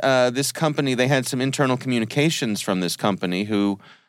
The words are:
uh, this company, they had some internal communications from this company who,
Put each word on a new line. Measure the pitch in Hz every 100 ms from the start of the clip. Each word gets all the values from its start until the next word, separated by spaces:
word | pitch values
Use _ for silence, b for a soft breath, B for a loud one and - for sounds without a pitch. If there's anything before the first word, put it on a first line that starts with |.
uh, | 135 131 123
this | 123 135
company, | - 160 151 139 123
they | 127
had | 135 120
some | 127
internal | 135 135 135 127
communications | 131 120 110 143 156 156 120 101
from | - 92
this | 87 -
company | 107 92 90 90
who, | 104 104 101 98 b b